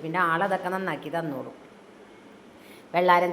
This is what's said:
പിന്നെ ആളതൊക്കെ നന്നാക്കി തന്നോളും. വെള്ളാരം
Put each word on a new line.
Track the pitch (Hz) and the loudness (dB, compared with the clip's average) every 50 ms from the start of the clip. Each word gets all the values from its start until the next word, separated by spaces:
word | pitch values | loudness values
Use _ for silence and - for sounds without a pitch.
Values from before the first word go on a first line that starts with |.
| 147 | -8
പിന്നെ | 160 165 185 180 165 | -4 -2 0 0 2
ആളതൊക്കെ | 160 170 196 196 190 180 175 180 185 | 2 0 0 0 -2 -2 -4 -4 -4
നന്നാക്കി | 190 190 180 151 139 - 151 151 | -4 -4 -4 -6 -6 -8 -6 -6
തന്നോളും. | 170 165 156 139 127 123 127 - - - - - - - - - - - - - - - - - - - - - - - - - - - - - | -6 -6 -6 -6 -8 -10 -12 -14 -20 -20 -20 -20 -20 -20 -20 -20 -20 -20 -20 -20 -20 -20 -20 -20 -20 -20 -20 -20 -20 -20 -20 -20 -20 -12 -4 0
വെള്ളാരം | 170 180 180 175 175 180 175 | 2 6 6 6 6 4 2